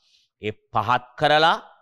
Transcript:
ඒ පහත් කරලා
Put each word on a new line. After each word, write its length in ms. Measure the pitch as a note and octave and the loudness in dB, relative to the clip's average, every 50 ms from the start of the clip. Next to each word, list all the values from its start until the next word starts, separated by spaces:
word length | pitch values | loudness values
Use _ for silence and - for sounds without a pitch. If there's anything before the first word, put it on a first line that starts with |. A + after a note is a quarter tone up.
| _ _ _ _ _ _ _ - | _ _ _ _ _ _ _ -12
ඒ 100 | - G#2 G#2 _ _ | -12 -12 -12 _ _
පහත් 360 | _ - A2+ G#2 G#2+ B2 B2 - - - | _ -6 -4 -2 -2 -2 -2 -4 -8 -10
කරලා 500 | - D3 C#3+ D3+ D3+ D#3 E3 G3 A#3 - - - _ | -4 0 0 2 2 2 2 0 -2 -6 -18 -20 _